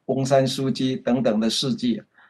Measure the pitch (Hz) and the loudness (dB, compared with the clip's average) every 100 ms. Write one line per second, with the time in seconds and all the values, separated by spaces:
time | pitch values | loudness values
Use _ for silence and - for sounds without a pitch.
0 | - 131 127 135 131 - 135 - 131 131 | -4 -2 2 4 2 0 -2 -2 -2 -2
1 | - 127 117 107 110 - 139 117 123 104 | 0 0 2 2 0 0 -2 -2 -2 -2
2 | - _ | -6 _